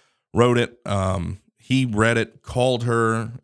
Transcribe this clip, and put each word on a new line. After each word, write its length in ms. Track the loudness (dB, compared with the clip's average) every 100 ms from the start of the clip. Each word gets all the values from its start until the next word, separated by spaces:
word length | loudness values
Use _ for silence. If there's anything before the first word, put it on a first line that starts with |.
| _ _ _
wrote 240 | 2 4 4
it. 200 | 0 -6 -6
Um, 540 | -2 -2 -2 -6 -10 _ _
he 280 | -2 0 0
read 320 | 2 2 2
it, 240 | -2 -8
called 400 | -8 -2 0 0
her, 480 | -2 0 0 -2 -6 -10